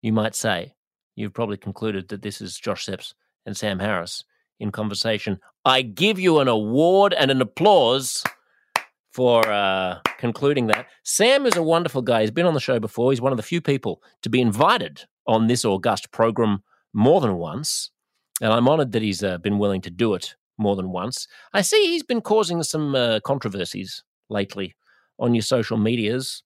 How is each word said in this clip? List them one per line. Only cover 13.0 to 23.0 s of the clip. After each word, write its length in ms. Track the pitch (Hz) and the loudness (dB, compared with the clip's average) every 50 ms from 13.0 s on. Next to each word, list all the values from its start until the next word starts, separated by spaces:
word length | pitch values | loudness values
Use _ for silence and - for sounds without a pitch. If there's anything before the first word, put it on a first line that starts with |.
| 120 127 | 0 0
He's 100 | 139 117 | 0 0
one 120 | 117 135 135 | 0 -2 -2
of 40 | |
the 60 | 117 107 | -2 -4
few 180 | - 175 170 | -4 -4 -4
people 400 | - - 143 131 - 110 87 _ _ _ _ _ - | 0 0 -2 -2 -2 -6 -8 _ _ _ _ _ -8
to 80 | - | -2
be 100 | 113 127 | 0 2
invited 640 | 123 117 98 110 143 180 226 233 - 80 76 - - _ _ _ _ | 2 2 2 4 4 4 4 2 0 -6 -12 -16 -20 _ _ _ _
on 220 | - 117 113 113 113 | 0 2 2 4 4
this 160 | 120 123 - | 2 2 2
august 480 | 117 98 95 85 - 104 95 - - - | 0 0 0 0 0 -2 -2 -4 -14 -2
program 500 | - 113 113 110 123 117 107 101 95 _ _ _ _ _ _ _ | 0 0 0 2 0 0 0 0 -2 _ _ _ _ _ _ _
more 260 | 101 104 127 160 185 | 2 4 6 6 4
than 160 | 147 113 95 | 4 0 -2
once. 540 | 87 85 78 76 - 156 - - - - - _ _ _ _ _ _ _ _ _ - | -2 -4 -8 -8 -8 -6 -6 -6 -6 -8 -10 _ _ _ _ _ _ _ _ _ -4
And 120 | 120 110 110 | 0 2 2
I'm 160 | 117 120 131 | 4 4 4
honoured 240 | 151 160 147 127 101 | 4 4 2 0 0
that 100 | 117 110 | -2 -2
he's, 220 | 107 98 87 104 | -2 -2 -2 -2
uh, 140 | 95 90 87 | -4 -4 -2
been 200 | 87 104 101 101 | -2 -2 0 0
willing 240 | 104 101 98 95 92 | 0 0 0 -2 -6
to 80 | - | -10
do 240 | 87 90 117 113 101 | -4 -2 0 0 0
it 220 | 90 - - - _ _ _ _ | -2 -4 -10 -16 _ _ _ _
more 200 | - 107 101 101 | -2 0 0 0
than 160 | 98 92 92 90 | 0 -2 -6 -6
once. 340 | 90 90 - - - - - - - - - - | -6 -6 -6 -8 -10 -12 -14 -16 -20 -20 -4 -2
I 100 | 196 190 | -2 0
see 260 | - - 440 415 339 | 2 2 2 2 2
he's 160 | 339 339 277 | 0 -2 -2
been 180 | _ 254 233 - | _ -4 -4 0
causing 400 | - 208 220 208 165 175 170 156 | 2 2 2 2 0 -2 -4 -4
some, 320 | - - 160 151 147 139 | -4 -4 -2 -2 0 0
uh, 260 | 131 | 0